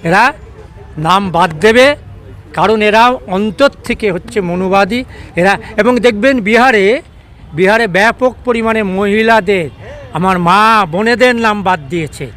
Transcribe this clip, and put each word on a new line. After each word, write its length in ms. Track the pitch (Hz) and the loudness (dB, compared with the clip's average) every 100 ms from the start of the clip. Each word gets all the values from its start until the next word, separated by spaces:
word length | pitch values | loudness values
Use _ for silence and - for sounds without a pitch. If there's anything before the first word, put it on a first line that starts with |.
এরা 300 | 165 190 247 - - - - - - - | 0 2 2 -2 -20 -20 -20 -20 -16 -6
নাম 340 | 160 190 196 | 0 0 0
বাদ 280 | 165 180 151 | 0 0 2
দেবে, 360 | 214 226 269 294 - - - - - | 2 4 4 2 -10 -20 -20 -20 -12
কারণ 280 | - 190 220 | -2 0 2
এরা 260 | 214 214 247 254 - | 2 4 2 0 -6
অন্তর 420 | 190 214 190 277 | -4 -4 0 0
থেকে 420 | - - 226 214 | 0 -8 -4 -4
হচ্ছে 300 | 175 - 214 | -4 -6 -6
মনুবাদী 640 | 180 180 190 196 196 240 254 - - - | -4 -4 0 0 0 -2 -8 -16 -10 0
এরা। 220 | 190 196 - - | 0 0 -4 -2
এবং 220 | 220 247 | 0 2
দেখবেন 420 | 233 208 254 262 | 0 2 0 0
বিহারে, 600 | 196 226 254 220 190 269 - - - - - | 0 2 4 4 2 0 -6 -20 -20 -20 -14
বিহারে 340 | 147 190 226 226 | -2 2 2 0
ব্যাপক 480 | 170 220 226 254 220 247 | 2 0 0 -4 -2 -4
পরিমাণে 380 | 233 226 220 | -2 -2 -2
মহিলাদের, 880 | 202 190 208 214 220 220 185 190 147 104 - - - | -2 -2 0 0 2 2 2 -2 -4 -12 -18 -18 -12
আমার 260 | 160 185 180 | -4 -2 0
মা 460 | 170 190 220 220 185 | 2 4 4 2 0
বোনেদের 440 | 175 220 240 254 233 | -2 -2 2 2 2
নাম 280 | 226 208 | -2 -2
বাদ 160 | 185 185 135 | -2 -2 -4
দিয়েছে। 380 | 170 151 - 131 | -8 -8 -10 -16